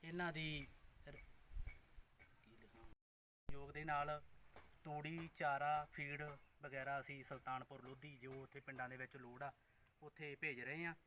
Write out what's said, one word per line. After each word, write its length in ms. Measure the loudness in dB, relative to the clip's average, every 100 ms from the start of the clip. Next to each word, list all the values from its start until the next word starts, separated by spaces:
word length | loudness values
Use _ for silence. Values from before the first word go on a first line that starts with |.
ਇਹਨਾਂ 300 | 0 2 4
ਦੀ 340 | 4 2 2 -2 -8 -14 -14 -10
ਰ-, 80 | -10 -10 -14 -4 0 0 -2 -12 -14 -14 -18 -20 -20 -20 -18 -18 -14 -12 -12 _ _ _ _ _
ਸਹਿਯੋਗ 200 | 4 6
ਦੇ 120 | -2 6
ਨਾਲ 360 | 6 6 4 0 -14 -14 -14 -16 -12
ਤੂੜੀ, 460 | -2 0 0 0 -2 4
ਚਾਰਾ, 500 | 6 6 6 6 4
ਫੀਡ 300 | -2 -2 0 -2 -4 -10 -10
ਵਗੈਰਾ 360 | -6 -2 2 2
ਅਸੀਂ 240 | 0 -6
ਸੁਲਤਾਨਪੁਰ 600 | -4 -4 0 -2 -2 -8
ਲੋਧੀ, 340 | -8 -8 -10 -8
ਜੋ 120 | -6
ਉੱਥੇ 260 | -6 -6 -8
ਪਿੰਡਾਂ 300 | -8 -4 -2
ਦੇ 80 | -2
ਵਿੱਚ 200 | -6 -8
ਲੋੜ 260 | -10 -4
ਆ, 80 | -6 -6 -20 -20 -20 -14
ਉੱਥੇ 340 | -14 -6 -6 0
ਭੇਜ 200 | 0 2
ਰਹੇ 240 | 0 0 0
ਆ। 80 | -2